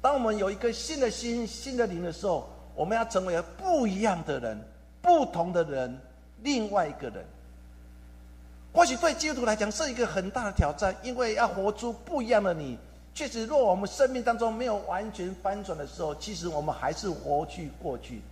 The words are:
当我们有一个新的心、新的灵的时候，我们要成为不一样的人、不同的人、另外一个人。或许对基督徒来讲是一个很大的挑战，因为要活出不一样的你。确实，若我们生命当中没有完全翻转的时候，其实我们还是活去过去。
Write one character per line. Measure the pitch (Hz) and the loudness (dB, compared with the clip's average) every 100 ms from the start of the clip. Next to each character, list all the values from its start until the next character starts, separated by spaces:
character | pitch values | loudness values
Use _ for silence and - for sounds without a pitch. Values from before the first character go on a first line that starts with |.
当 | 262 | 4
我 | 285 | 4
们 | 226 214 | 2 2
有 | 196 | 0
一 | |
个 | 202 240 | 0 -2
新 | 226 - 311 | -2 -6 0
的 | 247 | 0
心、 | - 233 233 226 | 0 -4 -2 -4
新 | - 269 247 | -8 -6 0
的 | 226 | 0
灵 | 170 | 0
的 | 175 | -6
时 | 165 202 | -4 0
候， | 156 - - - | 0 -2 -16 -16
我 | - | -4
们 | 165 226 | 0 0
要 | |
成 | 226 190 185 | 2 0 0
为 | 170 175 - | -2 -2 -6
不 | 381 320 233 | 2 4 4
一 | 190 | 2
样 | 214 175 | 0 0
的 | 156 139 | -2 -4
人、 | 117 107 - - - - | -4 -6 -12 -20 -20 0
不 | 359 339 269 | 6 6 6
同 | 175 170 | 0 0
的 | 175 | 2
人、 | 160 139 127 131 - - - - | 0 0 -4 -6 -16 -20 -20 -8
另 | 233 269 214 | -2 0 2
外 | 196 156 | 2 0
一 | |
个 | 139 131 | -4 -10
人。 | 104 - - - - - - - - - - - - - - - | -10 -14 -18 -20 -20 -20 -20 -20 -20 -20 -20 -20 -20 -20 -20 0
或 | 311 339 | 6 6
许 | 254 | 6
对 | 339 | 2
基 | - 311 | 2 -2
督 | |
徒 | 262 | 0
来 | 240 | 2
讲 | 214 302 | 2 0
是 | 208 311 | 0 -2
一 | |
个 | 240 226 | 0 0
很 | 165 185 | 0 -2
大 | 254 220 | -4 -2
的 | |
挑 | 196 156 | 2 2
战， | - 196 196 | 4 0 0
因 | 240 | -6
为 | 247 240 | -2 0
要 | 214 233 | 2 2
活 | 165 196 | 2 -2
出 | 208 240 | 0 -6
不 | 220 - 330 | -6 -4 -4
一 | 226 | 4
样 | 226 | 4
的 | 196 | 4
你。 | 165 143 117 - - - | -2 -4 -10 -14 -20 -18
确 | - 285 | -8 -6
实， | 226 | -4
若 | 226 294 | 2 4
我 | 233 | 6
们 | 185 196 | 4 0
生 | - 262 | 2 2
命 | 262 | 4
当 | 233 233 | 0 2
中 | 226 | 0
没 | 220 | 0
有 | 247 208 - | -2 -2 -2
完 | 180 220 | -4 -4
全 | - 180 190 | -6 -8 -4
翻 | 196 202 | -4 -4
转 | 196 156 | -6 -8
的 | 143 | -8
时 | - | -6
候， | 160 | -6
其 | 147 - | -4 -8
实 | 185 175 | -6 -4
我 | 151 | -2
们 | 151 | -2
还 | - 135 | -2 -2
是 | 160 202 | -2 -4
活 | 160 143 143 | -4 0 0
去 | 160 - 151 - | 0 -8 -10 -8
过 | 170 123 | -6 -6
去。 | - 117 - | -8 -14 -14